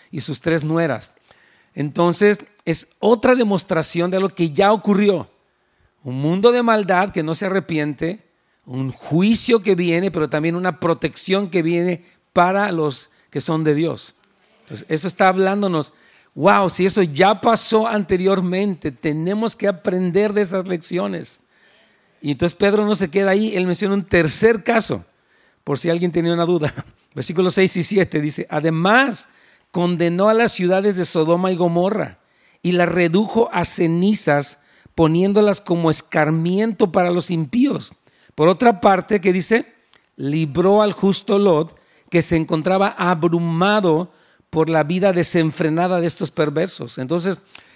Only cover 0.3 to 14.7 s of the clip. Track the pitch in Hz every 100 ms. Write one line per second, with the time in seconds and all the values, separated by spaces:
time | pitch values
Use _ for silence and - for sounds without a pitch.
0.3 | 127 165 165 151 165 165 113 - _ _
1.3 | _ _ _ _ - 147 - 175 165 208
2.3 | 202 - _ - 160 - _ 208 233 254
3.3 | 254 220 190 - 160 143 170 175 185 190
4.3 | - 165 143 196 214 202 196 208 180 110
5.3 | _ _ _ _ _ _ _ 127 131 147
6.3 | 185 233 247 233 220 190 180 196 175 156
7.3 | 160 190 190 - 156 147 143 160 208 _
8.3 | _ _ _ - 127 135 - - 151 202
9.3 | 226 - 226 208 180 175 165 190 165 147
10.3 | 151 165 175 185 160 170 165 160 - -
11.3 | 190 196 180 160 170 175 170 - _ _
12.3 | 180 175 196 202 170 151 131 - _ _
13.3 | 147 151 160 156 147 160 120 - - _
14.3 | _ _ _ -